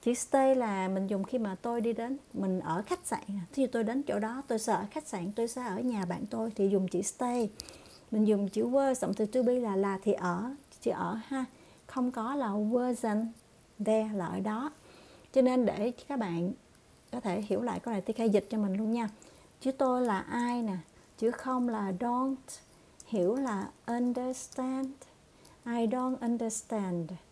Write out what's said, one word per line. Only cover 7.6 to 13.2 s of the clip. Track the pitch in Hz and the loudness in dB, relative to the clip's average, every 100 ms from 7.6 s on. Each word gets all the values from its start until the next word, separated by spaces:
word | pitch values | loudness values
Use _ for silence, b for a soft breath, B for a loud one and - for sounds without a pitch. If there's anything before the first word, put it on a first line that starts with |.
| B B B B B | B B B B B
Mình | 214 | 2
dùng | 214 208 202 | 6 6 2
chữ | 214 233 | 0 2
was, | 262 277 262 | 4 4 2
động | 185 | 0
từ | 202 214 | 0 2
to | 254 | 4
be | 240 | 4
là, | 247 233 196 | 4 2 2
là | 202 190 | 2 2
thì | 208 | 2
ở, | 196 180 175 226 277 - - | 2 2 0 -2 -8 -14 -6
chữ | - | -2
ở | - 180 220 220 | 0 -2 -4 -4
ha. | 269 254 B B B - | -4 -4 B B B -10
Không | - 247 | -2 -2
có | 247 226 | 0 -4
là | 285 240 | -2 0
wasn't | 202 214 240 247 240 233 208 | 0 2 2 2 0 0 0